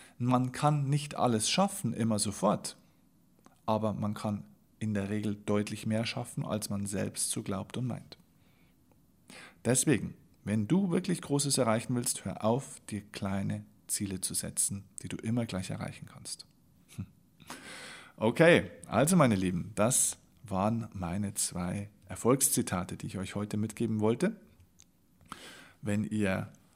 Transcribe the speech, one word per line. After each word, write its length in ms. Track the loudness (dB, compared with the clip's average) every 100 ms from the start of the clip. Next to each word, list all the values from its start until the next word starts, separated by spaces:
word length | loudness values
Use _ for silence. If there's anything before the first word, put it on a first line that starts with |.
| -16 -4
man 340 | 2 2 2
kann 380 | 2 2 4 2
nicht 260 | 0 -2 0
alles 360 | 2 2 2
schaffen, 420 | 2 2 0 -2
immer 240 | 0 2 2
sofort. 600 | 0 0 2 2 -2 -14 _ _ _ _ _ _ -20 _ 0
Aber 260 | 2 2
man 220 | -2 -4 -4
kann 280 | -4 -4 -6 -20 _ -6
in 160 | -2 -2
der 140 | -2
Regel 260 | -2 -2 -4
deutlich 500 | 0 0 0 -4 -2
mehr 200 | 0 -2
schaffen, 380 | -4 -8 -6
als 280 | -4 -4 -2
man 160 | -4 -4
selbst 420 | -4 -4 -4 -4
so 140 | -4
glaubt 340 | -4 -6 -6 -4
und 80 | -4
meint. 320 | -6 -10 -20 _ _ _ _ _ _ _ _ _ _ -20 -20 -20 -4
Deswegen, 520 | 2 2 4 2 0 -10 -20 _
wenn 240 | -2 0 2
du 220 | 2 2
wirklich 320 | 0 0 -4
Großes 380 | 0 0 2 2
erreichen 360 | 2 2 0 -2
willst, 300 | -2 -4 -6
hör 180 | -2
auf, 380 | 2 2 0 -12 -10
dir 120 | -8 -8
kleine 520 | -6 -4 -2 -2 -4 -8 _ -6
Ziele 360 | -4 -4 -4
zu 120 | -4
setzen, 520 | -4 -4 -2 -2 -4 -12 -14
die 40 | -10
du 100 | -6
immer 280 | -2 -2 -2
gleich 240 | -4 -6
erreichen 380 | -6 -8 -10 -16
kannst. 340 | -16 -14 -14 -16 _ _ _ -18 -14
<laughs> 80 | -14 -16 _ -20 -16 -16 -14 -16 -16 -18 -18 -2
Okay, 520 | 2 6 8 8 6 -6 -2
also 300 | 2 6 6
meine 180 | 6
Lieben, 380 | 6 2 0 -2
das 440 | 2 2 4 0 -2 _ _
waren 440 | -6 0 0 0 -4
meine 400 | -6 -4 -2 -2
zwei 560 | -2 -4 -4 -4 -4 -8 -12 -14
Erfolgszitate, 880 | -2 4 4 4 0 0 -2 -4 -8
die 120 | -8
ich 100 | -6
euch 160 | -6
heute 240 | -4 -4 -2
mitgeben 420 | -4 -2 -2 2
wollte. 360 | 2 2 0 -2 -12 -20 -20 _ -20 _ _ _ -20 -18 -18 -20 -20 -10
Wenn 220 | -2 0
ihr 480 | 0 0 2 0 -4 -12 _